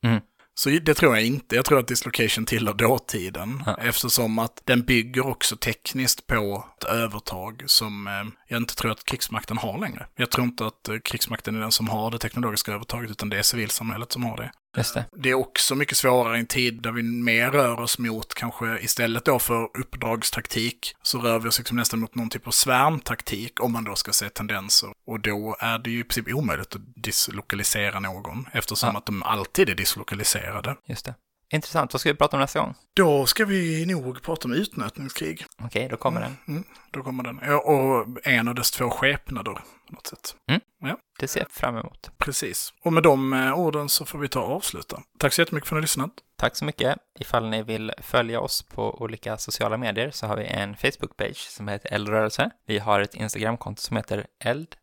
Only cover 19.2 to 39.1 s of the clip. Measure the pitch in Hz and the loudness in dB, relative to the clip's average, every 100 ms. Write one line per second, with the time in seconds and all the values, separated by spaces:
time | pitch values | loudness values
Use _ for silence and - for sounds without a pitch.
19.2 | 135 127 - 117 113 - 131 123 120 113 | 4 4 4 2 0 -4 -8 -4 -2 0
20.2 | - - - - 120 - - - - 123 | -2 -4 -4 -2 -2 -4 -8 -6 -4 0
21.2 | 120 113 113 117 117 120 117 113 113 123 | 2 2 2 0 0 0 0 0 -2 -4
22.2 | 113 - - - - 127 143 160 - 117 | -4 -6 0 2 4 6 4 2 -4 -6
23.2 | - 104 117 - 123 117 107 95 - 98 | -4 -6 -6 -2 0 0 -2 -4 0 0
24.2 | 104 - 107 104 101 - 104 101 - 110 | 0 -6 -4 -4 2 2 2 -10 -8 -4
25.2 | 107 104 107 104 113 113 117 117 117 - | -2 -2 -4 -2 -2 -2 -2 -4 -2 -4
26.2 | 107 127 127 71 - 101 101 - 110 - | -2 0 0 -2 -4 -12 -14 -10 -4 0
27.2 | - 98 - 101 101 110 101 95 98 95 | 0 -4 -6 -2 0 2 0 0 -4 -6
28.2 | 101 120 135 117 - 104 123 104 - 98 | -8 -8 -4 -4 -2 0 0 0 -4 -4
29.2 | - 110 92 - 180 92 95 - - 101 | 0 -2 0 2 4 4 0 -2 -4 -2
30.2 | 104 101 92 101 101 139 - - - 117 | 0 0 -2 -6 -6 -6 -8 -8 -8 -12
31.2 | _ _ _ 156 - 165 131 131 165 147 | _ _ _ -4 0 0 0 2 2 4
32.2 | 147 143 135 151 - - _ - 180 143 | 2 4 0 0 -2 -6 _ 6 6 6
33.2 | 131 - 214 190 170 160 165 180 127 127 | 4 2 2 2 2 0 0 -2 -2 -8
34.2 | - 165 127 123 214 - 107 - 135 - | -6 -4 -2 -2 -2 -4 -6 -6 -8 -6
35.2 | 156 165 - - 117 - 127 113 - - | -6 -6 -12 -12 -6 -4 -4 -2 -2 -2
36.2 | 120 135 - 151 190 - - 139 135 131 | -6 -8 -8 -8 -10 -18 -14 -10 -6 -6
37.2 | 123 117 127 147 - 143 135 127 110 123 | -6 -6 0 2 6 4 6 4 0 -4
38.2 | - 123 113 120 107 - 123 - 131 | 2 2 2 2 0 0 -2 2 2